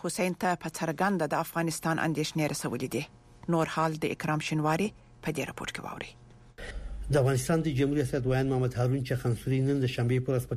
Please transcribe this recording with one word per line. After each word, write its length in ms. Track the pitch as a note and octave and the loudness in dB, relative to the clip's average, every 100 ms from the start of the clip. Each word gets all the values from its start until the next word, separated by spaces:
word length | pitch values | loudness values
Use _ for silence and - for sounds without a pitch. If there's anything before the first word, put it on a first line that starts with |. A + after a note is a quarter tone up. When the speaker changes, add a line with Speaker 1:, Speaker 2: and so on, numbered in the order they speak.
| F3 | -2
Speaker 1:
حسین 340 | - F#3 E3+ F#3 | -2 -2 0 0
ته 100 | F3 | 0
په 60 | D#3+ - | -4 -4
څرګنده 480 | E3 D3 F#3+ F#3 D3+ D#3 | -2 0 2 2 0 0
د 80 | |
افغانستان 560 | E3 E3+ E3 D#3 E3 D#3+ D#3+ | -2 -2 -2 -2 0 0 0
اندېښنې 400 | D3 D#3 D#3+ D3 D3 | 0 -2 0 0 0
رسولې 340 | C#3 A#2+ C3 A2+ | -4 -4 -4 -4
دي. 80 | D3+ - - - - E3 | -6 -12 -20 -10 0 2
نور 180 | D#3 D#3+ | 2 2
حال 260 | D#3+ D#3 D#3 | 0 0 -2
د 100 | - | -2
اکرام 300 | D#3+ D#3 - | 0 0 0
شینواري 400 | D#3 D3+ E3 G#3 - - - | 0 2 2 0 -4 -20 -10
په 60 | - D#3 | -6 -4
دې 80 | - | -6
رپورت 240 | - - - | -8 -10 -10
کې 80 | - | -10
واورئ. 220 | - - - - - - - - - - - - | -10 -12 -16 -20 -20 -20 -14 -10 -10 -8 -8 0
Speaker 2:
د 40 | C#3+ | 4
افغانستان 440 | C3 C3 - E3 D#3 | 4 2 2 2 2
د 80 | C3 | 2
جمهور 200 | C#3 D3 | 2 2
ریاست 280 | B2 D3 B2 | 0 0 2
ویاند 240 | C3 C3+ | 2 2
محمد 260 | B2+ B2 A#2 | 2 0 2
هارون 240 | B2 C3+ B2 | 2 0 0
چخانسوري 500 | B2+ B2 G#2+ C3 C3 C3+ | 0 0 0 0 2 2
نن 120 | C#3 | 2
د 60 | B2+ | 2
شنبې 320 | B2+ A#2 B2+ B2+ | 2 2 2 2
په 80 | |
ورځ 120 | B2+ | 0
په 60 | - | 0